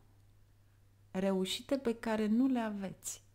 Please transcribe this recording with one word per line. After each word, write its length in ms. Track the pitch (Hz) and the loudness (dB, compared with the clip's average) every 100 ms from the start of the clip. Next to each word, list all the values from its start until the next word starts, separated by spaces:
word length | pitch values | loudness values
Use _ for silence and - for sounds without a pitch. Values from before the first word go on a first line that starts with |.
| - - - - - - - - - - - | -20 -20 -20 -20 -20 -20 -20 -20 -20 -20 -10
Reușite 640 | 190 196 190 190 - - 277 | -2 0 2 0 -4 -2 -2
pe 180 | 254 226 | 0 -2
care 320 | - 220 214 | -2 0 2
nu 200 | 220 269 | 4 4
le 120 | 247 | 2
aveți 640 | 226 208 196 165 - - - | -2 -4 -8 -8 -12 -12 -14